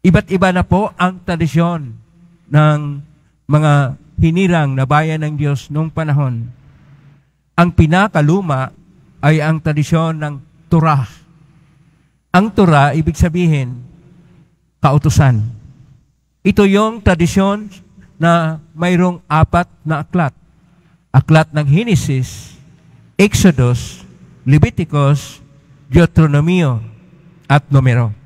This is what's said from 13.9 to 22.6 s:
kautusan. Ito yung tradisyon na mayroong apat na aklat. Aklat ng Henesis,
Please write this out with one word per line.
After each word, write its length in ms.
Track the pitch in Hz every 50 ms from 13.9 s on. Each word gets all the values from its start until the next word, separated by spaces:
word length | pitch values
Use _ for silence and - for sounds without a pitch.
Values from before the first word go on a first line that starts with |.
| - _ _ - _ _ _ _ _ _ _ _ _ _ _ _ _ _ -
kautusan. 560 | 143 139 147 - 123 - - 147 135 123 107 107 117 - - - - - _ - _ - _ _ _ _ _ _ _ _ _ _
Ito 240 | 196 202 - 202 196
yung 320 | 196 202 214 220 226 226
tradisyon 720 | - 208 185 160 170 165 - 196 196 196 202 208 214 202 - - _ _ _ - - _ _ _
na 400 | 160 170 170 170 160 156 160 156 - _ _
mayroong 480 | 156 175 180 180 175 180 180 175 170 _
apat 480 | _ 147 156 160 - - 175 180 _ _ _ _ 156
na 160 | 160 143 123
aklat. 320 | _ - 180 160 131 _ _ _ _ _ _ _ _ _ _ _ _ _ _ _ _ -
Aklat 320 | 139 - - 160 160 156 - -
ng 80 | 151 147
Henesis, 960 | 139 143 185 240 240 190 120 117 156 139 131 123 - - - - - - -